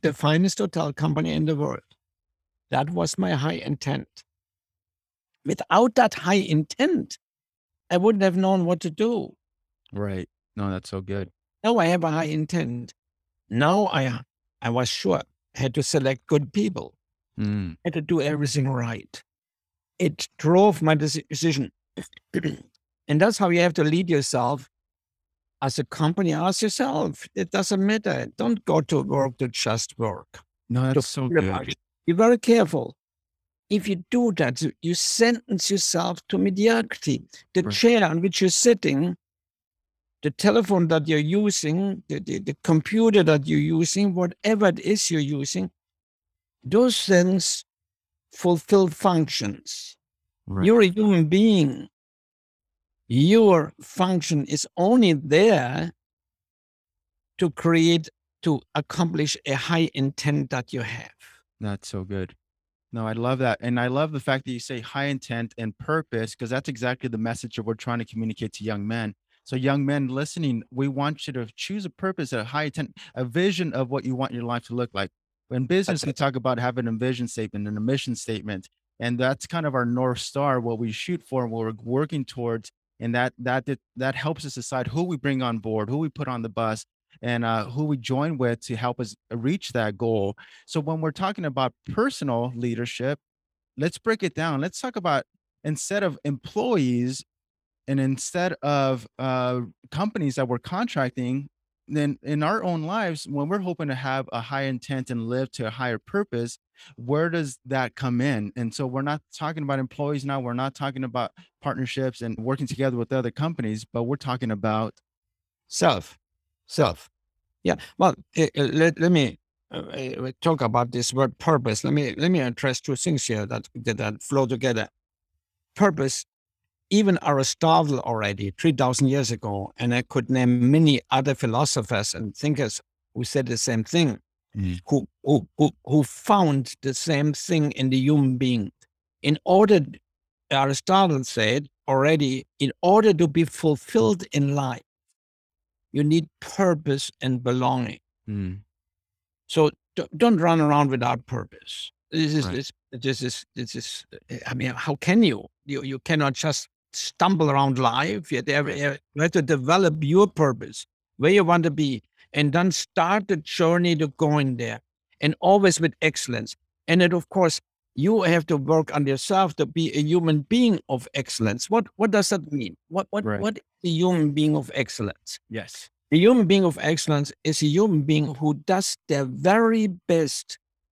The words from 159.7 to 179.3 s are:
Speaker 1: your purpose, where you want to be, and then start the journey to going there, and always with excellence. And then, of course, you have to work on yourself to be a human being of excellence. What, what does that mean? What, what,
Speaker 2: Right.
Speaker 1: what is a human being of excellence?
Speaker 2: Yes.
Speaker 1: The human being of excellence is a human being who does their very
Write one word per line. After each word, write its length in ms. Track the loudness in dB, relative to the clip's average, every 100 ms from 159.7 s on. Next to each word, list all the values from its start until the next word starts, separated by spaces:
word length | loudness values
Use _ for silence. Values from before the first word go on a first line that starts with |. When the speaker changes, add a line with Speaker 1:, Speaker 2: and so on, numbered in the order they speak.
| 4 4 2
Speaker 1:
your 240 | 4 4 4
purpose, 580 | 4 0 0 -8 -14 -18 _ _ 0
where 160 | 4
you 140 | 6 6
want 180 | 4
to 80 | 2
be, 320 | 0 -2 -2 -8 _ _
and 200 | 0 2
then 180 | 2 2
start 560 | 0 -2 0 2 0 0
the 80 | -4
journey 580 | -4 0 2 4 2
to 140 | 2 -2
going 480 | 0 2 2 0 -2
there, 240 | -6 -8 -14 _ _ _
and 160 | -2 2
always 400 | 4 6 6 4
with 120 | 0 0
excellence. 540 | -2 -2 -4 -6 -6 -14 _ _ 2
And 140 | 4
then, 120 | 4
of 140 | 2 -2
course, 320 | 2 2 2 -8 _ _
you 280 | -2 2 2
have 240 | 4 2 2
to 100 | 0
work 400 | 2 2 2 0
on 100 | 0
yourself 480 | -2 0 2 2 0
to 80 | -2
be 280 | -2 -2
a 60 | 0
human 400 | 2 2 2 0
being 360 | 2 4 4 2 -2
of 220 | -6 -4
excellence. 560 | -8 -6 -2 -2 -2 0
What, 180 | -2 -2 -2
what 140 | 0
does 180 | 2 2
that 200 | -2 -4
mean? 280 | -6 -6 -10 _
What, 200 | -6 -4
what, 160 | -4 -4
Speaker 2:
Right. 160 | -2
Speaker 1:
what 160 | -4 -6
is 60 | -14 _
a 60 | -4
human 420 | 0 2 2 2
being 240 | 2 2 0
of 160 | -2
excellence? 640 | -6 -6 -6 -8 -8 -16 -18 _
Speaker 2:
Yes. 400 | -12 -12 -16 -20 _ _
Speaker 1:
The 100 | 6
human 280 | 8 6 6
being 160 | 4
of 140 | 4 0
excellence 520 | -2 -2 0 0 -2 -4
is 180 | -4 0
a 60 | 2
human 360 | 2 2 2
being 320 | 2 2 0 -2
who 180 | -2 -2 0
does 320 | 0 -2 -6 -4
their 160 | -2
very 640 | -2